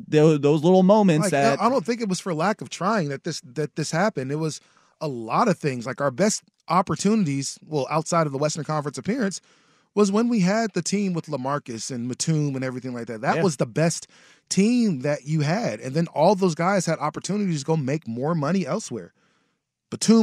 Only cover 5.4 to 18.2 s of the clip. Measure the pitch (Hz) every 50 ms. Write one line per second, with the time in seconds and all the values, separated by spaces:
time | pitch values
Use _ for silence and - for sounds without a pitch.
5.4 | 240 220 165 - - 143 127 123 110 131 123 - 139 139 127 120 190 220 - -
6.4 | - _ _ _ _ - 160 185 196 - 160 - - 202 220 220 190 143 139 139
7.4 | 131 - - - - 165 156 143 127 - 151 165 156 - 180 165 160 147 135 135
8.4 | 147 151 - 165 143 - 156 151 139 147 - 131 - 185 233 277 214 196 - -
9.4 | - _ _ _ _ _ _ _ _ _ - 196 208 196 196 214 240 240 247 214
10.4 | 175 180 208 226 226 214 - 180 160 - 190 208 202 190 175 160 - 156 151 127
11.4 | 127 135 143 147 - - 113 110 - - 135 120 117 127 120 - - 165 160 151
12.4 | 147 143 135 131 131 131 123 127 123 131 123 120 117 117 117 107 123 165 208 160
13.4 | 185 185 147 - 160 120 101 151 160 170 - - - - _ _ _ - _ _
14.4 | _ - - 180 196 226 247 247 233 208 160 127 127 143 147 - - 147 156 156
15.4 | 139 147 175 226 233 135 107 107 120 131 131 165 170 147 - 139 156 190 214 185
16.4 | 196 180 151 165 165 185 202 190 - 170 156 - 143 151 - 160 - - 190 214
17.4 | 208 185 165 143 131 - 160 160 135 127 147 156 - 113 113 120